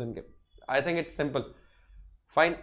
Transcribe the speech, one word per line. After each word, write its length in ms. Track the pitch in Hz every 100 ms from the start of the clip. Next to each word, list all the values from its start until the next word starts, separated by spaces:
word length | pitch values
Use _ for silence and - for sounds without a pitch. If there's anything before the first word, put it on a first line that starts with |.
दिन 120 | 117
के। 80 | - - - _ - -
I 100 | 135 175
think 180 | 170
it's 140 | 156 -
simple। 260 | 147 131 117 - - _ - - - - _ -
Fine, 180 | 170 165